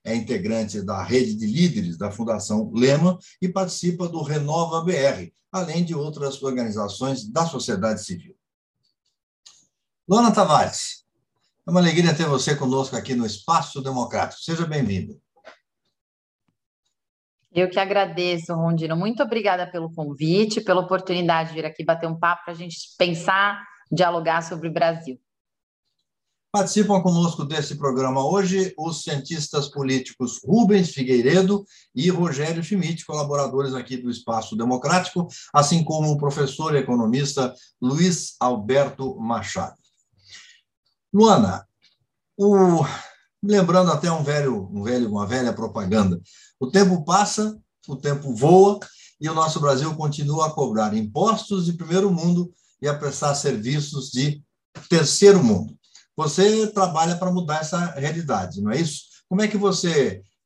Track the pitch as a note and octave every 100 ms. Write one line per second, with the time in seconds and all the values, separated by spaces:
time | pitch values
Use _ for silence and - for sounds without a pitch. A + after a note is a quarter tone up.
0 | - A#2 G#2+ A2+ G2 A2+ G#2+ G#2 F#2 F#2+
1 | F2 B2+ A2+ G#2+ A2 C3 F3 A2+ F2 E2
2 | G2+ G2 A2+ G#2+ - A2 A2 A2 B2+ C#3+
3 | E3+ F3+ - _ F#3 F#3+ F#3 - F3 E3+
4 | F3 E3 C#3 D3+ C#3+ D#3 E3 E3 E3 C#3+
5 | C3+ F#2+ F2 - _ F#3 F3 E3 E3+ D#3
6 | D3 D3 C#3 C3 C3+ B2 A#2 G#2 G2+ G2
7 | C3 C3 G#2+ C3 E3 C3 A#2+ G2+ A2 G#2+
8 | - F2 - _ _ _ _ _ _ _
9 | _ _ _ _ - - _ _ _ _
10 | - G3+ A#3 G#3+ F#3+ D3 F2+ - - -
11 | _ _ _ _ _ _ - F3 E3+ D#3+
12 | F3 D#3 D#3+ C3+ C#3+ C#3+ C3+ C3+ C3+ A#2+
13 | A2 B2 A2+ - - E3 D#3 C#3+ C3+ C3
14 | A#2+ G#2+ F#2+ - - E3 E3 D3+ A2+ G2
15 | - - _ _ - - _ _ _ _
16 | _ _ _ _ _ _ _ _ _ _
17 | _ _ _ _ _ E3+ F3+ F3+ G3 G3+
18 | F#3+ E3 F3+ F3 E3 E3 E3 E3 D#3+ E3
19 | G3 A#3+ C#4+ A#3 G3+ F3+ F3 F3+ E3 E3
20 | D3+ C#3 D#3 F#3 G#3+ A3 A3 F#3 F3 F#3+
21 | F#3 F3+ F3 E3 D#3+ D#3 D#3 D#3 D#3+ D#3+
22 | E3 E3 E3+ F3 - E3 F3 E3 - -
23 | F3+ E3 F3 F#3 G3+ G3+ - - _ D#3
24 | F3 E3+ E3 E3 E3 E3+ E3 D#3+ E3 E3
25 | - B2+ _ _ _ _ _ _ _ _
26 | _ _ _ _ _ G#3 F#3+ G#3 G3+ G3
27 | F3+ E3+ E3 - C#3+ D#3 D3 C#3+ C#3+ B2+
28 | C3 C3 C#3 F#3+ F#3 F#3+ F#3 F#3 D#3+ D#3+
29 | - D3 C3 E3 D3 D3+ C#3+ - C3+ C3
30 | - - A#2+ - - G#3 G3+ G3+ F3 -
31 | B2+ B2 A#2 F3+ F#3+ G3+ - _ _ -
32 | E3+ F3 E3+ C3 D3+ E3 E3 G3+ D#3 E3
33 | - D3+ C#3+ C#3+ C3+ C3 C#3 C3 A#2+ B2+
34 | A#2+ A#2 - A2+ A2 G#2+ B2 B2 C#3+ F3+
35 | F3+ F3+ F3 - - D3 C#3+ E3+ D#3 D#3
36 | D#3 D3 C#3+ C#3 C#3 - D#3 D3 - B2
37 | A2 B2+ C#3+ - B2+ - _ _ B2+ D3
38 | F#3 E3+ - - B2+ A#2+ G#2 C3+ C3+ -
39 | C3 G#2 A2 A#2 G2+ F#2+ F#2 - _ _
40 | _ _ _ - - _ _ _ _ _
41 | _ G3 A3+ F#3 G2+ F2 - _ _ _
42 | _ _ _ - G3+ G3+ F#3 E3 D3 -
43 | - - _ _ G3 G#3 F3 F#3 F3+ D3
44 | F3 E3 C#3+ D3 C#3 A2 F#2+ G2+ G2+ B2
45 | A#2 G2+ G2+ B2 B2 A2 A2 - F#2+ A2
46 | G2 E2+ - - - _ C3 F#3+ F#3+ F3+
47 | D3 F3+ G3+ - G#3+ G#3+ _ _ - B2+
48 | C#3+ C#3+ C#3 A2 C#3 F3+ G3 G#3 - -
49 | - _ D3+ D#3+ D#3+ D3+ C#3+ C3 D#3 D#3
50 | D3+ - C#3+ D#3 D#3 D#3 C3 G#2+ G#2+ G#2+
51 | G#2+ C#3+ G#3 G#3+ - G3 E3+ E3+ D#3 F3+
52 | G3+ E3+ E3 F3 F3 - _ _ C#3+ D3
53 | D3 - D3 C#3+ D3 A#2 A2 D3 C#3+ C#3
54 | B2 B2 C#3+ D3 - _ _ - - E3+
55 | D#3 - G3+ F#3+ B2 G2 - - _ _
56 | _ - D#3 E3 G3+ A3 G#3+ G#3 F#3 D#3
57 | E3 F3 F#3 F3+ C#3+ D3+ D#3 F3+ F3 C#3
58 | C#3+ E3 D#3 G#2+ F#2 G2 G2+ B2+ E3 -
59 | - _ _ F#3 G#3+ G#3 G3+ F3 F3 D#3+
60 | A#2+ F#2+ - _